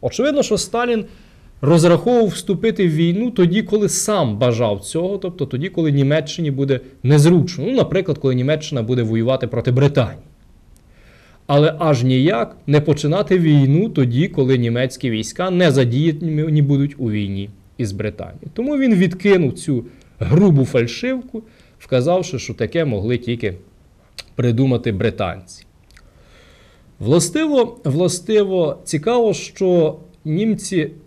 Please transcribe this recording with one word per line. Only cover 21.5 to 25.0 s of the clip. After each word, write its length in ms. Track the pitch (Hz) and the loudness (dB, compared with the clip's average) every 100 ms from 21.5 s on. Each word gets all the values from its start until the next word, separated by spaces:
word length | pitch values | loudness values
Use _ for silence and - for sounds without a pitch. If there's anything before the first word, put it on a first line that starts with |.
| _ _ _ | _ _ _
вказавши, 600 | - 127 127 180 175 127 | -2 0 2 0 -2 -8
що 140 | - | -10
таке 320 | 113 107 165 156 | -6 -4 -2 -2
могли 320 | 107 101 123 | -2 -2 -4
тільки 400 | - 120 110 92 - _ _ _ _ - - - | -4 -4 -6 -8 -18 _ _ _ _ -20 -18 -4
придумати 560 | 120 117 135 120 120 | 0 2 2 0 -2
британці. 720 | 98 | -2